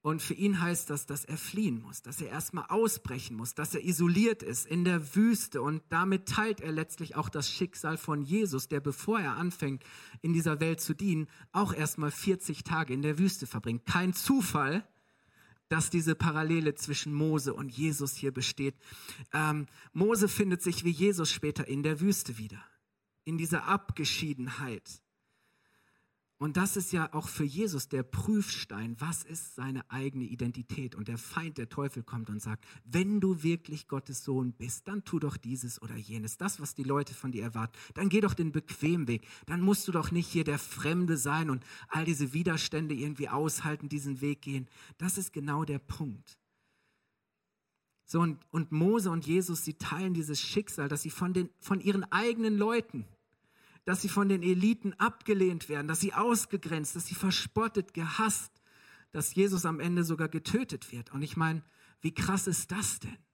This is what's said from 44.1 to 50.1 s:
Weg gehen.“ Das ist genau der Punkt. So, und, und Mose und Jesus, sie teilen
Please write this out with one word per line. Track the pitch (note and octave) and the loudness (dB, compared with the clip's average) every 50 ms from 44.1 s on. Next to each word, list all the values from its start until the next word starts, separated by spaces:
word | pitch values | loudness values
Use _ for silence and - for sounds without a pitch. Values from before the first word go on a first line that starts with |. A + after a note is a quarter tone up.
| C3+ B2+ | -4 0
Weg | C#3 C#3+ D3 - | 0 -2 -2 -2
gehen.“ | - C#3 C#3 C3 B2+ - - - - - - | -4 -4 -4 -4 -4 -6 -14 -20 -20 -20 -10
Das | _ E3 F#3 - G3+ | _ -2 -2 -2 -2
ist | F#3 - - | -4 -6 -6
genau | D#3 C#3+ D3 C#3+ D3 D#3+ | -6 -2 0 0 0 0
der | D3 C#3+ C3+ | 0 -2 -4
Punkt. | - - - - D#3 C3+ G2+ - - - - _ _ _ _ _ _ _ _ _ _ _ _ _ _ _ _ _ _ _ _ _ _ _ _ _ _ _ _ _ _ _ _ _ _ | -4 -8 -6 -4 -4 -6 -6 -10 -14 -20 -20 _ _ _ _ _ _ _ _ _ _ _ _ _ _ _ _ _ _ _ _ _ _ _ _ _ _ _ _ _ _ _ _ _ _
So, | - - E3 | 0 4 4
und, | E3+ E3 D3 - - _ | 4 4 2 -4 -10 _
und | - E3 D#3 - | -2 -2 -2 0
Mose | D#3 D#3 E3 F#3+ A3 A#3 F#3+ F#3 | 2 4 6 6 6 4 2 2
und | E3 E3 C#3 | 0 0 0
Jesus, | C#3+ E3 F#3 F3+ F3 E3+ D#3 | 2 2 2 2 2 -2 -4
sie | - D#3 D3 | -4 -6 -6
teilen | _ - - - D#3 F#3+ F#3+ | _ -6 -4 -4 -2 -2 0